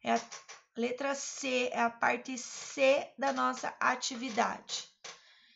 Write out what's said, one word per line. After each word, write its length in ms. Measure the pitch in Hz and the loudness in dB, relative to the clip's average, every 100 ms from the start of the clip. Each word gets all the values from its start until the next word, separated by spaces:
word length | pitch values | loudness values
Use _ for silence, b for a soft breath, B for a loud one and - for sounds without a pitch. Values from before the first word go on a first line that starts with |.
É 120 | 233 | 0
a 60 | 233 - - - - _ | 0 0 -14 -16 -20 _
letra 400 | - 240 247 277 | -4 -2 0 -2
C, 540 | 277 - - 269 254 247 | -2 -6 -6 -2 0 0
é 80 | - | 2
a 100 | 233 | 0
parte 460 | 233 240 240 254 254 | 2 2 2 -2 -8
C 760 | - - - - 269 285 - - | -8 -12 -8 4 6 6 2 -2
da 160 | 269 | 0
nossa 360 | 262 254 254 - - | 2 0 0 -6 0
atividade. 1080 | 247 254 - 240 262 214 196 202 - - - _ - B B B B | 0 2 -2 -4 -4 0 0 0 -8 -8 -10 _ -18 B B B B